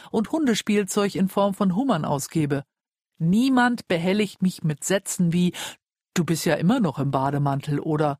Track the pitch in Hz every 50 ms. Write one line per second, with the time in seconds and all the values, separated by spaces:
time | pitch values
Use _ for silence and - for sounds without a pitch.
0 | - - - 214 220 - - 330 311 254 214 - - - 208 208 202 190 - 208
1 | 202 202 - 147 190 185 - 208 202 202 190 - 208 190 175 196 277 269 202 160
2 | 143 135 143 139 - - - 165 151 139 143 139 143 - _ _ _ _ _ _
3 | _ _ _ _ 160 165 185 226 254 269 262 247 240 247 240 - - - 185 165
4 | 165 185 190 208 208 190 - - 185 185 - - - 156 151 - - - 185 202
5 | - - - - 180 165 160 180 180 180 175 - - - - - _ _ _ _
6 | _ _ _ 185 165 151 170 151 - 175 151 - - 175 247 277 208 156 - -
7 | 135 139 139 135 135 139 143 143 143 139 139 139 - 147 143 143 - 156 151 151
8 | 156 147 143 -